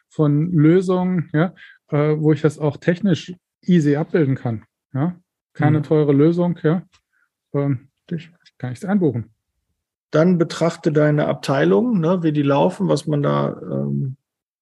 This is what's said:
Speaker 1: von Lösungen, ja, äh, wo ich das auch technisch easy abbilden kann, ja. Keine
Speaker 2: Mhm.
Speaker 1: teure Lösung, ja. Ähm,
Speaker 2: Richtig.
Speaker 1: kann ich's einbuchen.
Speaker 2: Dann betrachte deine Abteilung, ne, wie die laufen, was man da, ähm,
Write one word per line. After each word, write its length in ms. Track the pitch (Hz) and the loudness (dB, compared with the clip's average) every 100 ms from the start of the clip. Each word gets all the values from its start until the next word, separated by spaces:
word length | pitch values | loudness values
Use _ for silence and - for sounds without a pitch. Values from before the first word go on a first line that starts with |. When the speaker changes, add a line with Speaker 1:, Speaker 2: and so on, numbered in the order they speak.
| _ | _
Speaker 1:
von 420 | - 151 147 175 | -2 0 0 0
Lösungen, 800 | 165 156 185 185 185 185 180 - | 2 4 4 2 -2 0 -4 -2
ja, 200 | 151 180 - - _ _ | -2 -2 -4 -20 _ _
äh, 260 | 147 151 151 | -2 0 0
wo 160 | 151 | 0
ich 80 | 151 | 2
das 180 | 151 - | 0 -2
auch 180 | 151 - | -4 -2
technisch 560 | - 180 202 160 - - _ _ | -2 0 0 -2 -4 -18 _ _
easy 340 | - 180 147 143 | 0 2 2 0
abbilden 400 | - 185 135 131 | 0 0 0 -2
kann, 300 | 120 110 - _ _ | -4 -8 -12 _ _
ja. 220 | 135 170 175 _ _ _ | -4 -4 -6 _ _ _
Keine 260 | - 147 123 | -2 2 2
Speaker 2:
Mhm. 40 | |
Speaker 1:
teure 280 | 147 156 147 | 2 0 2
Lösung, 460 | 139 160 170 175 165 | 4 2 2 -2 0
ja. 180 | 151 180 - _ _ _ _ _ _ | -2 -2 -4 _ _ _ _ _ _
Ähm, 360 | 143 143 127 - _ _ | -4 -2 -4 -8 _ _
Speaker 2:
Richtig. 220 | 160 - _ _ _ | -12 -12 _ _ _
Speaker 1:
kann 160 | 127 | -12
ich's 100 | 123 | -10
einbuchen. 460 | 185 208 160 117 104 _ _ _ _ _ _ _ _ | -4 0 0 -2 -8 _ _ _ _ _ _ _ _
Speaker 2:
Dann 280 | 151 175 170 | 2 2 2
betrachte 520 | 165 - 165 - 165 | 0 0 -2 -2 0
deine 360 | 151 151 147 - | 2 2 2 -2
Abteilung, 720 | 143 - 139 165 196 247 202 | -4 -4 0 2 2 2 0
ne, 240 | 156 185 | 0 0
wie 80 | 165 | 0
die 80 | 147 | 0
laufen, 480 | 139 143 180 180 170 | 2 2 0 0 -2
was 160 | 151 160 | 0 0
man 140 | 147 | -2
da, 320 | 143 143 143 - | 0 -2 -2 -6
ähm, 560 | - 139 143 139 135 131 _ _ _ _ | -8 -6 -4 -4 -6 -10 _ _ _ _